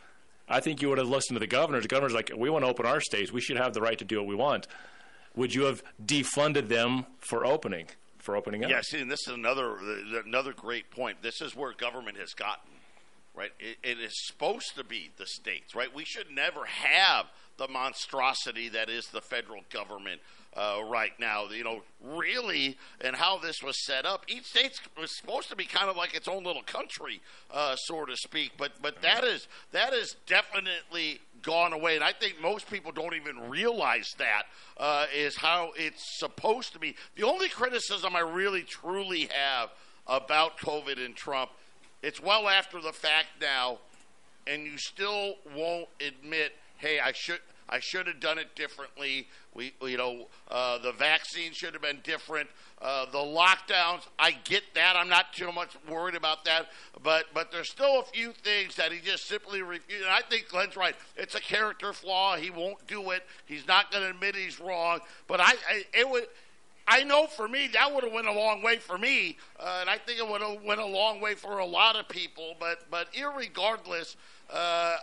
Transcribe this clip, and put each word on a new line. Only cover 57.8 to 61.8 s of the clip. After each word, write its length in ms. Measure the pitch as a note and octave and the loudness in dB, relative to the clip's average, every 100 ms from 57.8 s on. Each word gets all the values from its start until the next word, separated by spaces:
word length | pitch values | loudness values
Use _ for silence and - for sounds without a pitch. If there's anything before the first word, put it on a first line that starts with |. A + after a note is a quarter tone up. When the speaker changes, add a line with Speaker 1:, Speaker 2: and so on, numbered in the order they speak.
| C#4 C4+ | 6 6
Speaker 2:
a 20 | |
few 300 | - A3 A#3 | 2 -4 -6
things 420 | A#3 G3+ G#3 F#3 - | -4 0 2 2 0
that 160 | E3 | 0
he 80 | E3+ | 0
just 280 | F3 F3+ - | -2 -2 -2
simply 340 | G#3 G3 G3 | -6 -4 -6
refused." 400 | F3+ F3 - G3+ | -6 -8 -8 -4
And 100 | F#3+ | 4
I 80 | G3+ - | 4 4
think 200 | A3+ G#3+ | 0 0
Glenn's 260 | F3+ G3 - | 0 0 2
right. 200 | F3+ - - - | 0 0 -8 -10
It's 180 | F#3+ G#3 | -6 -6
a 40 | |
character 540 | - G#3 G#3+ - | 0 2 2 -2